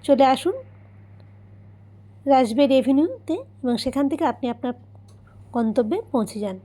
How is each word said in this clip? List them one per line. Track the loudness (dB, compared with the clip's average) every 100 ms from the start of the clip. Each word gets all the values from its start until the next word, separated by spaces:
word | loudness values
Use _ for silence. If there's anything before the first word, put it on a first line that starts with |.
| 2
চলে | 4 4
আসুন | 2 -2 -6 -12 -20 -20 -20 -20 -20 -20 -20 -20 -20 -20 -20 -20 -20 -20 -10 2
রাসবিহারী | 2 4 2 4 4
অ্যাভিনিউতে | 4 2 0 -4 -8 -8 -8 -10
এবং | -4 -4
সেখান | -4 -2 -2
থেকে | 0 -2
আপনি | -2 -6 -6
আপনার | -8 -10 -16 -20 -20 -20 -20 -20 -8 -2
গন্তব্যে | 0 0 0 -2 -4
পৌঁছে | -4 -4 -6
যান। | -8 -10